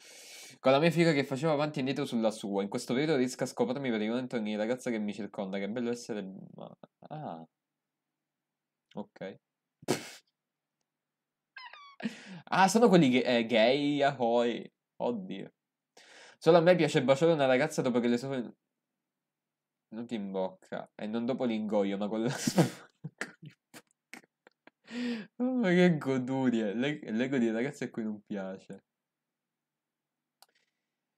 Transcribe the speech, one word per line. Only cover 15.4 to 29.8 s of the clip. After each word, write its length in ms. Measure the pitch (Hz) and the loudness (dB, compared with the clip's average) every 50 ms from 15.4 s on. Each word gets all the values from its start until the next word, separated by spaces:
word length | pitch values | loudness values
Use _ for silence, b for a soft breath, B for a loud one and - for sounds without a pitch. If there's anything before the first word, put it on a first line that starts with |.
| - - _ _ _ _ _ _ _ _ _ b b b b b b b b b | -12 -14 _ _ _ _ _ _ _ _ _ b b b b b b b b b
Solo 160 | - 160 165 175 | 4 6 6 8
a 40 | |
me 120 | 165 175 185 | 8 8 6
piace 280 | 180 165 147 - 156 131 | 6 4 2 2 2 4
baciare 300 | 123 135 135 170 165 170 | 4 4 4 6 4 4
una 120 | 151 139 | 4 4
ragazza 360 | 131 131 127 143 151 - - | 4 4 4 2 0 -2 -2
dopo 180 | 147 127 117 123 | -2 0 0 2
che 80 | 117 120 | 2 2
le 100 | 120 120 | 0 0
sue 380 | 127 135 139 131 113 101 - _ _ _ _ _ _ _ _ _ _ _ _ _ _ _ _ _ _ _ _ _ _ _ _ _ _ _ | -2 -4 -6 -6 -8 -10 -14 _ _ _ _ _ _ _ _ _ _ _ _ _ _ _ _ _ _ _ _ _ _ _ _ _ _ _
venuti 260 | - 110 120 117 120 | -14 -14 -10 -8 -6
in 160 | 110 101 98 | -6 -6 -6
bocca. 580 | 95 95 92 92 92 - _ _ - - - - _ | -4 -4 -4 -4 -6 -12 _ _ -12 -12 -12 -12 _
E 100 | - - | -12 -10
non 200 | 104 107 117 117 | -6 -4 -4 -2
dopo 180 | 117 131 110 127 | -2 -2 -2 -2
l'ingoio, 540 | 123 113 107 107 107 107 104 98 98 98 98 | -2 -2 -2 -2 0 0 0 0 0 -2 -4
ma 100 | 107 104 | -4 -4
con 160 | 110 110 113 | -2 -2 -2
la 60 | 123 | -2
<laughs> 0 | |
sua, 320 | 135 - - - - 190 151 | -4 -4 -6 -2 2 2 2
con 720 | 123 - - - - _ _ _ 156 - _ - - - _ | 2 0 -8 -18 -20 _ _ _ -18 -12 _ -14 -14 -14 _
in 120 | - 151 - _ _ _ | -20 -20 -20 _ _ _
bocca. 580 | _ - _ _ _ _ _ _ - - - _ _ _ _ - _ _ _ - _ _ B B 226 240 247 240 240 226 202 B _ | _ -20 _ _ _ _ _ _ -20 -20 -20 _ _ _ _ -20 _ _ _ -20 _ _ B B -10 -8 -6 -6 -6 -8 -10 B _
Oh, 180 | _ 247 254 262 | _ -4 -2 0
ma 120 | 247 233 185 | 0 2 4
che 280 | 175 180 180 180 170 147 | 6 6 6 6 6 4
goduria. 760 | 127 131 135 135 127 123 135 135 131 127 117 113 110 104 98 | 0 -2 -2 -2 -2 -2 -2 0 2 2 2 2 0 -2 -2
Le-, 260 | 113 127 143 147 147 - - | -2 -2 -2 -4 -6 -8 -6
l'ego 260 | 107 110 127 127 139 135 | -2 -2 -2 0 0 0
di 140 | 117 113 | 0 0
ragazze 340 | 110 113 120 143 143 - 131 | 0 0 -2 -4 -4 -6 -8
a 40 | 120 | -8
cui 140 | - - 113 | -6 -8 -6
non 180 | 107 107 104 | -6 -8 -10
piace. 640 | - _ 107 98 95 95 95 92 - _ 98 98 _ _ _ _ _ _ _ _ _ _ _ _ _ _ _ _ _ _ _ _ | -10 _ -8 -8 -8 -8 -10 -14 -16 _ -20 -20 _ _ _ _ _ _ _ _ _ _ _ _ _ _ _ _ _ _ _ _